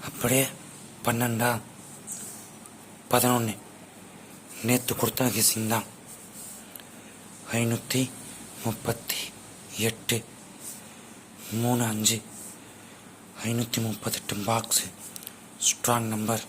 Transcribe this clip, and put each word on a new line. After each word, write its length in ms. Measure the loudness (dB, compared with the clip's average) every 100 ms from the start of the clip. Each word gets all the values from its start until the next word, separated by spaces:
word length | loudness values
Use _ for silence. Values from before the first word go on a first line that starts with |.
| -8
அப்படியே 340 | 0 4 6 4 -2 -14 -14 -16 -2 2
பன்னெண்டா, 440 | 4 4 4 4 4 -2 -16 -16 -14 -10 -8 -8 -12 -14 -16 -16 -18 -18 -18 4
பதினொன்னு. 420 | 6 8 6 4 -2 -10 -16 -18 -18 -16 -16 -16 -16 -14 -2 4
நேத்து 240 | 4 4 2
கொடுத்த 300 | 2 4 2 6
கெஸ்ஸிங் 340 | 4 4 2
தான். 140 | 2 0 -12 -16 -16 -14 -14 -12 -12 -14 -16 -16 -16 -16 -18 -16 -16 -2 2
ஐநூத்தி 440 | 4 2 2 2 2 0 -14 -14 -14 -2 -2
முப்பத்தி 540 | 0 0 -2 -2 -4 -4 -10 -16 -16 -10 0 0
எட்டு, 280 | 0 0 0 0 -16 -16 -14 -12 -12 -14 -16 -16 -18 -18 -16 -4 2
மூணு 200 | 4 6 4
அஞ்சு. 300 | 4 4 2 -2 -14 -14 -14 -16 -16 -18 -18 -18 -18 -18 -6 0
ஐநூத்தி 300 | 0 2 2 2
முப்பத்தெட்டு 540 | 0 -2 -2 -2 -2 2
பாக்ஸ், 380 | 2 4 2 2 -8 -12 -12 -12 -16 -18 0 2
ஸ்ட்ராங் 460 | 2 4 4 4 0
நம்பர். 280 | 2 0